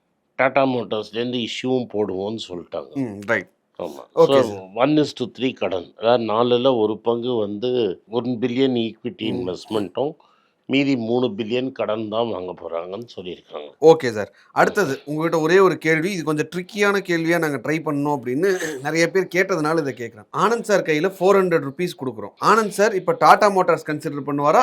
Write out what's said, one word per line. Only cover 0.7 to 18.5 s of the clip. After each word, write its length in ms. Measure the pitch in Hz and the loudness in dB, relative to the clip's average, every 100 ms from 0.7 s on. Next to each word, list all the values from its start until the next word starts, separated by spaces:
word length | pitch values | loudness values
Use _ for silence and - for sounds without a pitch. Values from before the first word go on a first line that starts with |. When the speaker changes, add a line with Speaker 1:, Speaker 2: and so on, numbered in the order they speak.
| 123 110 110 104 107 123 123 110 | 0 -2 -6 -6 -6 -4 -4 -6
Speaker 1:
இஷ்யூவும் 420 | - 131 127 113 | -6 -2 -2 -2
போடுவோம்னு 460 | 104 104 92 101 113 - | -4 -4 -4 -6 -8 -10
சொல்லிட்டாங்க. 460 | 90 80 82 69 | -12 -10 -12 -10
Speaker 2:
ம், 260 | 139 123 101 101 | -6 -6 -6 -2
ரைட். 240 | 110 90 _ _ - | -2 -2 _ _ -12
Speaker 1:
ஆமா. 260 | 85 69 - | -12 -12 -4
Speaker 2:
ஓகே 120 | - 160 | 4 6
Speaker 1:
So, 160 | 139 | 6
Speaker 2:
சார். 260 | 117 98 95 | 4 -2 -8
Speaker 1:
one 220 | 107 135 151 | 0 2 4
is 160 | 139 | 0
to 120 | - 120 | -2 -8
three 260 | - 127 | -4 -6
கடன். 400 | - 95 92 85 - | -4 -4 -4 -8 -4
அதாவது, 280 | 110 123 | 0 2
நாலுல 520 | 113 107 120 120 131 123 | 2 0 2 2 2 2
ஒரு 220 | 104 107 | 0 0
பங்கு 360 | 117 117 120 | -2 -2 -2
வந்து 640 | 120 104 104 123 123 107 - _ | -2 -4 -4 -2 0 -2 -4 _
ஒன் 280 | 117 123 120 | -6 -4 -2
பில்லியன் 360 | 120 123 135 120 | -2 0 0 0
ஈக்விட்டி 560 | 113 107 123 90 110 | -4 -6 -12 -8 -6
Speaker 2:
ம். 160 | 95 92 | -4 -6
Speaker 1:
இன்வெஸ்ட்மெண்ட்டும், 640 | 85 - 110 92 - 143 160 _ _ _ _ - | -8 -6 -4 -4 -4 -6 -6 _ _ _ _ -2
மீதி 300 | 135 139 131 | 0 0 0
மூணு 300 | 113 120 123 | 0 0 0
பில்லியன் 460 | 101 107 123 131 | -4 -4 -4 -4
கடன் 360 | 135 104 107 113 | -4 -4 -4 -4
தான் 220 | 107 117 | -4 -4
வாங்க 220 | 92 92 | -4 -8
போறாங்கன்னு 540 | 85 85 82 90 101 117 - | -12 -10 -8 -8 -10 -12 -14
சொல்லியிருக்காங்க. 540 | 90 78 - 78 73 - | -14 -14 -14 -16 -16 4
Speaker 2:
ஓகே 300 | 156 160 127 | 6 6 4
சார். 220 | 107 98 _ _ | -4 -6 _ _
அடுத்தது, 480 | 135 180 143 160 135 | 0 2 2 -2 -4
உங்ககிட்ட 360 | - 151 165 165 | -6 -4 -2 0
ஒரே 180 | 156 185 | 4 4
ஒரு 200 | 185 151 | 4 2
கேள்வி. 340 | 156 160 160 | 0 0 0
இது 120 | 180 | -4
கொஞ்சம் 240 | 156 151 151 180 | -2 -2 -4 -8
ட்ரிக்கியான 420 | 180 208 202 202 | -8 -2 0 0
கேள்வியா 400 | 185 170 165 170 | 0 -2 0 0
நாங்க 180 | 160 135 | 0 -2
ட்ரை 180 | 127 | -2
பண்ணோம் 440 | 156 151 143 143 143 | -4 -2 -2 -2 -2
அப்படின்னு 600 | 120 131 196 | -2 0 0